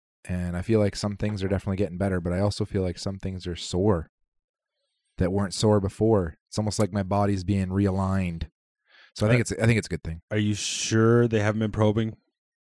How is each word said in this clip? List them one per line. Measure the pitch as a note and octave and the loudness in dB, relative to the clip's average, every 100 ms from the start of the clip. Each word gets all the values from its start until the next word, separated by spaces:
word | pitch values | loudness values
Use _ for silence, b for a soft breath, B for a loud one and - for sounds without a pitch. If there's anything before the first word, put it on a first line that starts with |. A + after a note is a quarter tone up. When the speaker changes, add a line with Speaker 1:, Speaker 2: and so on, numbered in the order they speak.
| _ _ - | _ _ -8
Speaker 1:
and | F2+ F2 F2 | -6 -4 -6
I | |
feel | F#2+ A2 | 2 2
like | G2+ - | 2 0
some | G#2 G2+ | -6 -4
things | G#2+ G#2 | -4 -4
are | F#2+ | -2
definitely | F#2+ G#2 F#2+ | -2 -2 -2
getting | G2 F2+ | -2 -2
better, | G2 F2+ | -2 -2
but | F2 | -2
I | F2+ | 0
also | G#2 - | -2 -2
feel | G#2+ G2+ | -4 -2
like | F#2 E2+ | -4 -4
some | G2 F#2+ | -8 -8
things | F#2+ F#2 F2 | -8 -8 -8
are | E2 | -10
sore | - F2 G#2 F2 D#2+ _ _ _ _ _ _ _ _ _ _ - | -6 0 2 2 -2 _ _ _ _ _ _ _ _ _ _ -2
that | F2+ | 0
weren't | G2 G2 | 0 -2
sore | - A2 G#2 | 0 4 4
before. | F#2 - A2 G#2+ E2+ - _ | 2 0 2 4 2 -6 _
It's | - | -4
almost | G#2+ - | -4 0
like | G2+ | 0
my | G#2 | 0
body's | F#2 G2+ G2+ G2+ | 0 0 0 0
being | F2+ G2 F#2 | 0 0 2
realigned. | G2 G2 F#2 F#2+ F#2+ F2+ E2 - _ _ _ b b b | 2 2 2 0 0 -2 -4 -10 _ _ _ b b b
So | - A2 | -2 2
I | |
think | A#2+ | 2
Speaker 2:
Uh, | |
Speaker 1:
it's, | - | 2
I | G2+ A2+ | 0 2
think | A2+ | 2
it's | - | 0
a | |
good | E2 E2 | -6 -6
thing. | E2 - | -10 -4
Speaker 2:
Are | G#2+ | -2
you | G#2 | 0
sure | G2+ - - - A2 A2+ A#2+ A#2+ | -2 -4 -6 0 4 6 6 4
they | A2 | 2
haven't | G#2 G#2+ | 0 0
been | G#2+ | -2
probing? | G2+ G#2+ G#2+ A2 - _ _ _ _ | 2 2 2 -2 -6 _ _ _ _